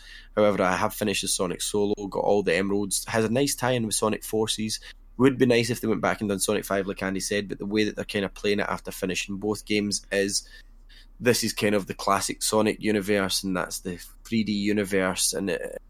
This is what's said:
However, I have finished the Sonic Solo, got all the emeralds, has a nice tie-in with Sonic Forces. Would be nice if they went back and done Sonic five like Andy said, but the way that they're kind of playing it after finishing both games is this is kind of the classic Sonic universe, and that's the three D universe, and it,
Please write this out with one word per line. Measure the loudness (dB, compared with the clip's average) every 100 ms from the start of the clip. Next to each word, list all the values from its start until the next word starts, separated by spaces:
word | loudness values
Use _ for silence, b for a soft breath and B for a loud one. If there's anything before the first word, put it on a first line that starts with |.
| B B B 4
However, | 4 6
I | 2 2
have | 0
finished | 0 -2 -2
the | -2
Sonic | -2 -2 -2
Solo, | -2 0 0 -2 -4
got | -2
all | 2 2
the | 4 2
emeralds, | 2 0 -2 -4 -2
has | 0 2
a |
nice | 2 0 0
tie-in | 0 0 0
with | 0
Sonic | 0 0
Forces. | -2 -2 0 -2 -4 -6 B -20 -10 2
Would | 4 6
be | 4
nice | 4 4
if | 0
they | 0
went | 0
back | 0 0
and | 0
done | 0
Sonic | 0 0
five | 0 -2 -2
like | -4
Andy | -4 -4
said, | -2 -2 -4
but | -6
the | -2
way | 0
that | 0 -2
they're | -4
kind | -2
of | -2
playing | -2 -2 0
it | -2
after | -4 -6
finishing | -6 -4 -4 -6 -4
both | -4 -4 0
games | 0 0 -4 -2
is | 0 0 -2 -6 B B -20 -20 B B -2
this | 2 2
is | 2
kind | 0 2 2
of | -2
the |
classic | -4 0 2 0 -4
Sonic | 0 2 2 0
universe, | 0 0 2 0 2 -2
and | -2 -2
that's | -4 -6
the | -8 -10 -12 -18
three | -4 -2 0
D |
universe, | 0 0 0 0 2 0 0 0
and | 0 -2
it, | -4 -6 -10